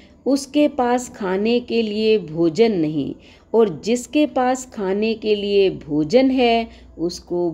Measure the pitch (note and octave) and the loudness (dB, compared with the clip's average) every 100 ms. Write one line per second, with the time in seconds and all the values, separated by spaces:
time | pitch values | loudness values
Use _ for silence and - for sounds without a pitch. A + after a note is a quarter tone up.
0 | - - - C#4 - D4 D4 D4 B3 B3 | -20 -8 -2 -2 0 0 2 2 0 0
1 | B3 - F#3+ F#3+ G#3+ A#3+ A#3+ A3+ A3 G#3 | -4 -8 -4 -2 0 0 0 -2 -2 0
2 | A3 A3 E3 D#3 E3+ D#3+ A#3 G3 D#3 D#3 | 2 2 0 0 0 2 2 2 -2 -2
3 | C3+ - - - _ A3 G#3+ D3 E3 A#3+ | -4 -8 -16 -20 _ 2 2 0 -2 -4
4 | - D4+ D4+ C#4+ B3+ B3+ - - F#3+ G3+ | -2 0 0 0 0 -2 -6 -6 -4 -2
5 | A3 A3 A3 G#3 G3+ G3+ F#3+ D3 B2+ D3+ | -2 -2 -2 -2 2 2 2 0 -4 -2
6 | D3+ A#3+ C4+ C4 A#3+ A#3 A3+ - - - | 2 4 4 2 2 2 -2 -10 -20 -8
7 | E3+ F3+ - F3 F3 | -8 -8 -6 -4 -2